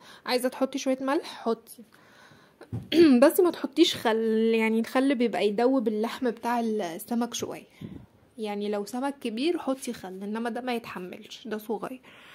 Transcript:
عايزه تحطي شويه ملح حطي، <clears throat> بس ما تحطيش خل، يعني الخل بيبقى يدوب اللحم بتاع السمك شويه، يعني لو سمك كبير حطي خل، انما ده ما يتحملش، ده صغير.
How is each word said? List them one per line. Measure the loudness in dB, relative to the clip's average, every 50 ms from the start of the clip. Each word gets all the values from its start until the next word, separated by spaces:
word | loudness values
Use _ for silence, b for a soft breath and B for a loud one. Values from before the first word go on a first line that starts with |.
| B B B B B
عايزه | -2 -2 0 0 -2
تحطي | 0 0 -2 -2 -2
شويه | -4 -2 -2 -2 -2
ملح | -2 -2 -2 -2 -2 -6 -16 -6 -4
حطي، | -4 -4 -4 -6 -20 -20 -20 -20 _ B B B B B B B B B B B B B _ -14 _ -10 -10 -6 0 6
<clears throat> | 8 8 8 10 8
بس | 8 6 8 6
ما | 4 4
تحطيش | 2 -2 -8 -6 4 4 4 4 4
خل، | -2 0 0 0 2 2 2 2 4 4 4 4
يعني | 4 2 2 2 0
الخل | -2 0 0 2 2 2 2
بيبقى | 2 2 0 2 2 0
يدوب | 0 2 4 2 4 4 4 2
اللحم | 0 0 0 -2 -4 -4 -2 -4 -4
بتاع | -4 -4 -4 -2 -2 0
السمك | 0 -2 -2 -2 -4 -6 -8 -10 -8 -4 -2 -2 -2 -2 -4
شويه، | -8 -8 -8 -8 -12 -14 B B B B B B B B B _ _ _ _ _
يعني | -10 -8 -6 -4 -4 -4 -2
لو | -2 -4 -4
سمك | -6 -6 -4 -4 -4 -6 -6
كبير | -8 -6 -4 -2 -2 0 -2
حطي | -2 -2 -4 -4 -4 -6 -10 -10
خل، | -10 -12 -14 -12 -10 -8
انما | -6 -6 -4 -6 -6
ده | -6 -6
ما | -4 -4 -4
يتحملش، | -4 -6 -8 -12 -12 -12 -12 -14 -16 -16 -18 -20 -16 -10
ده | -8 -8
صغير. | -8 -4 -6 -6 -6 -6 -10 -12 -14 B B B B B B